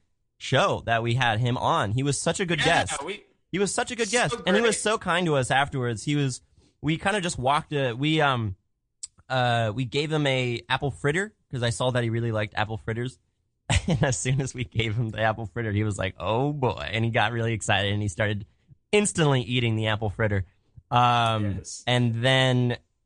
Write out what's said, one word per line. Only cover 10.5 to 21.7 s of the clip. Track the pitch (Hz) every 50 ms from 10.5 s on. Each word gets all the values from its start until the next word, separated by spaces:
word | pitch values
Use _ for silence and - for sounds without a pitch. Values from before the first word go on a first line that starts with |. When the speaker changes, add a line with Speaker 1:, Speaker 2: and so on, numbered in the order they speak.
| 120 113 -
Speaker 1:
apple | - 127 131 147 139
fritter, | - - - 143 147 180 202 220 - _ _ _
'cause | - 123 120
I | 117
saw | 113 - 127 127
that | 123 123 120
he | 113
really | 110 117 117 117
liked | 110 107 107 104 -
apple | - 107 107 110
fritters. | 107 - - 110 117 120 131 - _ _ _ _ _ _ _ _ _ _ -
<laughs> | - - -
And | - 165 - 165
as | 139 120
soon | - - 127 135 131
as | 135 127 -
we | 127 120
gave | - - 113 113 113 104
him | 120 120 110
the | 107 107
apple | 110 110 107 - 113
fritter, | 101 - 120 117 110
he | 101 104 107
was | 107 98
like, | - 92 95 - -
"Oh | 85 95 110 120 135 147
boy." | 147 147 127 113 - - 73 76
And | 98 113 113
he | 117
got | 113 120 104 110
really | 120 117 113 117 117
excited | 101 - - 104 95 101 101 101
and | 104
he | 104 104
started | - - 110 104 107 101 104 - _ _ _ _ - _ _ _
instantly | - 208 208 - - - 156 143 135 127
eating | 120 101 123 127 120 117 110
the | 110 110
apple | 110 107 104 113 104
fritter. | - - 113 104 104 95 87 - _ _ _ _ _ - - _
Um, | - 120 123 120 120 120 117 113 113 107 104 101 98
Speaker 2:
Yes. | 101 - -